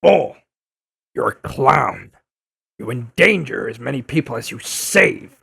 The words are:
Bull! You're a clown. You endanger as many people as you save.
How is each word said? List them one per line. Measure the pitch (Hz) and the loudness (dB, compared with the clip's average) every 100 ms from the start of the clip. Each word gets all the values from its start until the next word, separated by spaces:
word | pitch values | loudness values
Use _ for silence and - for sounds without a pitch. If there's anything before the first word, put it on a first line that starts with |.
Bull! | - - - - _ _ _ _ _ _ _ | 6 4 4 -8 _ _ _ _ _ _ _
You're | - 113 | -4 -4
a | 107 | -4
clown. | - - 135 143 120 - - _ _ _ _ _ _ _ | -10 -2 4 4 2 -4 -12 _ _ _ _ _ _ _
You | 113 | -8
endanger | 123 117 - 175 208 147 - 101 | -8 -8 2 2 2 -2 -6 -6
as | 113 | -8
many | 120 139 | -6 -6
people | 117 156 143 117 | -2 -4 -2 -6
as | 117 | -8
you | 117 | -12
save. | - - - - - - - _ | -10 -8 -2 2 2 2 -12 _